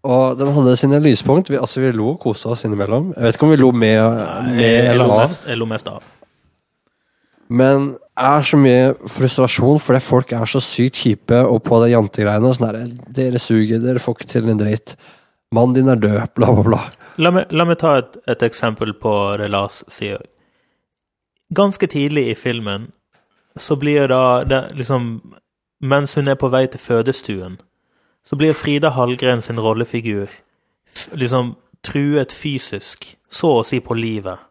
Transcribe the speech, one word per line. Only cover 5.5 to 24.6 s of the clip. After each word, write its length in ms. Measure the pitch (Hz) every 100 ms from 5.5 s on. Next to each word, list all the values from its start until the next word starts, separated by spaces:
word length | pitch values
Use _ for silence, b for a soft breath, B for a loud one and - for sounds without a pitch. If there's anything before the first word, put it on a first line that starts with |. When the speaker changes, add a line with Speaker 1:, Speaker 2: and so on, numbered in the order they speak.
| 117
Speaker 2:
lo 60 | 113
mest 220 | 110 -
av. 200 | 110 - _ _ _ _ _ _ _ _ _ _ _ _ _ _
Speaker 1:
Men 360 | 120 131 139 139 127 _ -
er 260 | 131 147 143
så 120 | 147
mye 360 | 135 123 131 127 -
frustrasjon 720 | - 131 - 123 - 127 147
fordi 200 | - 127
folk 300 | - 127 -
er 140 | 117 113
så 140 | 135
sykt 380 | - - 127 -
kjipe 400 | 123 104 - 120
og 180 | 127 117
på 160 | - 117
det 80 | 117
jantegreiene 560 | 120 104 - 104 107 123
og 80 | 123
sånn 120 | 117
der, 240 | 110 120 120 -
«Dere 280 | 135 127 123
suger, 420 | - 113 107 113
dere 160 | 123 127
får 180 | 123 113
ikke 120 | -
til 200 | 120 113
en 80 | 107
dritt. 380 | 104 107 - - b b b b _
Mannen 240 | 117 123 127
din 140 | 131
er 80 | 120
død, 300 | 104 101 -
bla, 180 | - 113
bla, 120 | 110
bla.» 180 | 104 98 - - B -
Speaker 2:
La 120 | 165
meg, 200 | 185 -
la 140 | 160 170
meg 100 | 165
ta 200 | 160 139
et, 160 | 120 - -
et 200 | 117 117
eksempel 460 | - 117 107 110 -
på 180 | 113 104 101 104
det 120 | 104
Lars 300 | 101 101 - -
sier. 340 | - 101 98 - _ _ _ _ _ _ _ _ _ _ _ _
Ganske 340 | 165 196 190 175
tidlig 420 | 151 143 151 120
i 80 | 110
filmen 480 | 123 117 107 101 113 _ _ _ _ _ _ -
så 200 | - 143
blir 320 | 147 147 135
da 140 | 127 127 123
det, 180 | 131 135